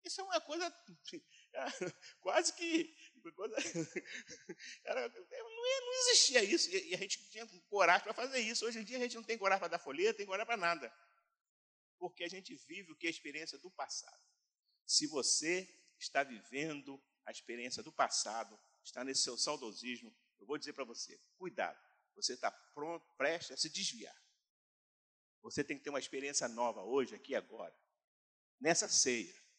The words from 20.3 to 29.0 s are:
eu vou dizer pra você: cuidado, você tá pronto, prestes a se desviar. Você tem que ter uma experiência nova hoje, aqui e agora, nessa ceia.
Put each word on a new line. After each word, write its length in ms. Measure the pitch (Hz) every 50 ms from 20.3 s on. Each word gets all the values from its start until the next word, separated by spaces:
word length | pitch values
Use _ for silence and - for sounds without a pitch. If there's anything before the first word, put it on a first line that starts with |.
| _ _
eu 60 | 98
vou 120 | 104 147
dizer 160 | 151 - 147 143
pra 120 | 139 135
você: 340 | 117 117 107 - - - - - _ _
cuidado, 400 | _ 185 180 113 110 95 85 76 - _ _ _ _ _ _ _
você 220 | 104 - - 123
tá 140 | 127 - 104 - - - - _
pronto, 320 | 147 147 160 170 165 _ _ _
prestes 340 | _ 135 147 165 170 - -
a 60 | -
se 120 | - - 156
desviar. 460 | - 196 196 - 123 113 101 - - - _ _ _ _ _ _ _ _ _ _ _ _ _ _ _ _ _ _ _ _ _ _ _ _
Você 220 | - 113 - 151 143
tem 140 | 147 151
que 60 | 135 -
ter 60 | 147
uma 100 | 143 135
experiência 480 | 127 - - 135 139 139 143 - 135
nova 360 | 120 113 117 120 117 107 104 92
hoje, 320 | 107 131 139 127 - 110
aqui 180 | 98 - - 131
e 20 |
agora, 400 | 107 95 - 104 - 92 82 - _ _ _ _ _ _ _ _ _ _ _ _ _ _ _ _ _
nessa 280 | 127 156 170 - 214
ceia. 480 | - - -